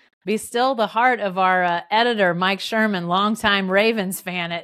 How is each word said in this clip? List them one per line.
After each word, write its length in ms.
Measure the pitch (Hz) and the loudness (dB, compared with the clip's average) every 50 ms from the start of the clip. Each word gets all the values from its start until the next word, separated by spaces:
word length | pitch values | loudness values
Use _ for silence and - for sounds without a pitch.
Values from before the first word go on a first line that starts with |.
| _ _ _ _ - | _ _ _ _ -6
Be 120 | 175 214 | -4 -4
still 360 | 214 - - - 240 254 269 269 | -4 -4 -4 -2 0 0 0 0
the 140 | 226 214 | 0 -2
heart 320 | 196 - 220 240 254 247 208 | -2 0 2 2 2 2 0
of 180 | 202 196 180 | -2 -2 0
our, 260 | 190 185 185 185 180 180 | 0 2 2 2 2 2
uh, 180 | 175 170 170 - - | 0 0 -2 -2 0
editor, 420 | 202 220 240 247 233 214 196 175 170 | 0 2 2 2 2 2 2 2 2
Mike 260 | 175 185 190 196 190 | 2 0 0 -2 -2
Sherman, 460 | - - 226 220 220 214 202 180 170 | -4 -4 -2 0 0 0 0 -2 -2
longtime 640 | 170 175 190 202 214 220 214 - 208 202 196 196 185 | -2 0 0 0 0 0 0 0 0 0 0 0 2
Ravens 520 | 185 196 214 226 233 220 185 190 180 - | 2 4 4 4 2 0 -2 -4 -6 -8
fan, 300 | - 185 180 180 170 170 | -8 -8 -8 -6 -6 -6
uh, 120 | 170 170 | -8 -8